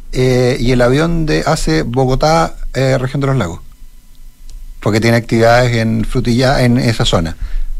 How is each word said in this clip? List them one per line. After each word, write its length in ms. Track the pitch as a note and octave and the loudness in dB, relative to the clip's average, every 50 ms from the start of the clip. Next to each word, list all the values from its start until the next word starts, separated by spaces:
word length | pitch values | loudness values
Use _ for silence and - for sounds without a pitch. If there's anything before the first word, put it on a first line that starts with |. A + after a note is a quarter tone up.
| - - | -10 -6
eh, 460 | - C3 B2+ C3 B2+ B2+ B2+ B2 B2 - | -2 0 2 2 2 2 2 2 0 0
y 100 | A2+ B2 | 0 2
el 100 | C3 B2 | 2 4
avión 440 | B2 B2 C3 D3 D#3+ E3+ E3 E3 D#3+ | 4 4 4 2 2 0 0 0 0
de, 180 | D3+ D#3 D#3+ - | 0 0 0 0
hace 340 | - D#3 D3+ - D#3+ D#3 D#3 | 0 -2 0 0 0 0 0
Bogotá, 760 | D3 A#2+ A#2 C3 C3+ B2+ C3 C3 D3+ D3+ D#3+ E3 E3 E3+ - - - - - | -2 -2 -2 0 0 0 2 2 2 2 2 2 0 0 -4 -6 -8 -6 -2
eh, 240 | C3 C3 C3 C3 B2 | -2 0 0 0 0
región 220 | B2+ C3 - C#3+ | -2 -4 -4 -2
de 60 | C#3 | -2
los 100 | C3+ C3+ | 0 0
lagos. 240 | B2+ G2 E2+ E2+ - - - - - - - - - - - - - - - - - - - - - - - - - | 0 -2 -4 -6 -10 -14 -18 -18 -18 -20 -20 -20 -20 -20 -20 -20 -20 -20 -20 -20 -18 -16 -16 -14 -14 -14 -14 -12 -6
Porque 180 | - A#2 G#2 A2+ | -4 -2 0 0
tiene 180 | A2+ A#2+ A#2 | 2 2 2
actividades 580 | A#2 A2 - A#2 A2+ A2+ A#2 A#2 B2 B2+ A#2+ A#2+ | 0 0 0 0 4 4 6 6 4 4 2 0
en 280 | A2+ A2+ A2+ A2+ A2 G#2+ | 0 0 0 0 -2 -2
Frutilla, 560 | - - C3 G#2 B2+ A#2 A#2+ C3 B2+ C#3 B2+ B2+ | -2 -2 -2 0 0 0 2 2 2 2 2 2
en 140 | A#2+ A#2+ | 2 2
esa 280 | A#2+ A#2 A#2+ G#2+ - A#2+ | 2 2 0 0 0 0
zona. 320 | - - G2 E2 D#2+ - - - - - - - - - - | 0 0 0 0 -2 -6 -6 -6 -2 -2 0 0 -2 -2 -4